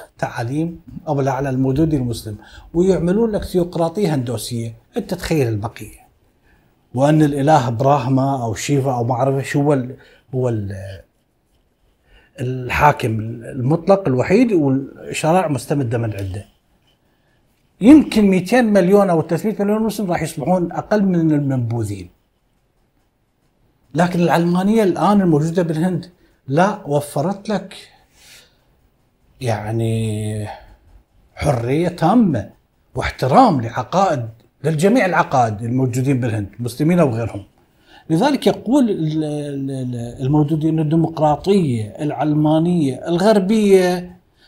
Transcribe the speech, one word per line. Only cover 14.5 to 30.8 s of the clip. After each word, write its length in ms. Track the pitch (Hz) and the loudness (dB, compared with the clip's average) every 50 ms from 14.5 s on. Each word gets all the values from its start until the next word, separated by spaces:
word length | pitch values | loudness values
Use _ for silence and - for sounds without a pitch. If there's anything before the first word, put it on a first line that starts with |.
| 202 | 2
والشرائع 920 | 165 147 135 131 135 135 - - - - 73 - - - 156 175 190 175 | 2 2 2 0 0 -2 -6 -14 -16 -14 -10 -8 -4 0 2 2 2 2
مستمدة 500 | 151 139 123 - - 156 143 131 113 123 | 0 -4 -4 -4 -4 -2 -2 -2 -2 -2
من 160 | 113 110 104 98 | -2 -4 -4 -6
عنده. 320 | 98 98 92 90 101 - _ _ _ _ _ _ _ _ _ _ _ _ _ _ _ _ _ _ _ _ _ _ _ _ _ _ - | -6 -8 -8 -10 -10 -12 _ _ _ _ _ _ _ _ _ _ _ _ _ _ _ _ _ _ _ _ _ _ _ _ _ _ 2
يمكن 440 | 185 240 311 294 - - - 220 208 | 8 10 10 10 8 6 2 2 4
مئتين 400 | 196 185 185 180 - 233 254 240 | 4 4 2 0 2 2 2 4
مليون 440 | 214 202 196 175 180 202 202 196 180 | 4 4 4 4 6 6 4 4 4
أو 120 | 170 160 | 2 0
ثلاثمية 340 | 151 - 170 160 - 220 190 - | 0 0 -2 -2 -2 -4 -4 -2
مليون 240 | 202 202 214 220 220 | -2 0 0 0 -2
مسلم 280 | 220 208 - 208 175 | -2 -2 -4 -4 -4
راح 100 | 170 - | -2 -4
يصبحون 500 | 160 147 - - 123 160 185 185 170 165 | -4 -6 -6 -6 -2 0 0 0 0 -2
أقل 340 | - 156 - - - 208 196 | -4 -8 -2 0 0 2 2
من 260 | 190 180 170 160 156 | 2 2 2 2 2
المنبوذين. 800 | 151 143 139 135 135 127 120 113 120 117 107 98 101 95 87 85 _ _ _ _ _ _ _ _ _ _ _ _ _ _ _ _ _ _ _ _ _ _ _ _ _ _ _ _ _ _ _ _ _ _ _ _ - | 2 2 0 0 -2 -2 -2 -2 -2 -4 -4 -6 -6 -10 -12 -18 _ _ _ _ _ _ _ _ _ _ _ _ _ _ _ _ _ _ _ _ _ _ _ _ _ _ _ _ _ _ _ _ _ _ _ _ -2
لكن 240 | 151 175 175 180 175 | 0 0 0 2 0
العلمانية 640 | 175 156 147 170 170 175 175 180 190 202 220 226 208 | 2 2 2 2 2 2 0 2 2 2 2 4 4
الآن 380 | 180 - - 156 196 208 202 | 2 2 2 2 4 4 4
الموجودة 420 | 185 175 151 143 156 165 165 190 170 | 4 4 4 2 2 0 0 -2 -2
بالهند 420 | 160 151 156 170 185 180 156 - - _ _ _ _ _ _ - | 0 0 -2 0 -2 -2 -4 -8 -10 _ _ _ _ _ _ -8
لا، 320 | 127 135 165 185 233 - - - | -2 0 2 2 2 0 -4 -6
وفرت 640 | 139 143 143 - - - 147 143 190 196 - - 214 | -2 -2 -2 -2 -2 -6 -4 -4 -4 -4 -6 -6 -6
لك 260 | 208 185 - - - - - - _ _ _ _ _ _ - - - - _ _ _ _ _ _ _ _ _ _ _ _ _ _ _ _ _ _ _ - | -6 -6 -6 -10 -18 -20 -20 -20 _ _ _ _ _ _ -20 -20 -20 -20 _ _ _ _ _ _ _ _ _ _ _ _ _ _ _ _ _ _ _ -8
يعني 1080 | 131 117 107 104 107 107 113 113 113 113 113 113 113 110 107 107 107 107 107 107 104 95 - - - - - _ | -4 -4 -4 -4 -4 -4 -4 -2 -2 -2 -2 -2 -4 -4 -4 -4 -6 -6 -6 -8 -8 -10 -12 -16 -20 -20 -20 _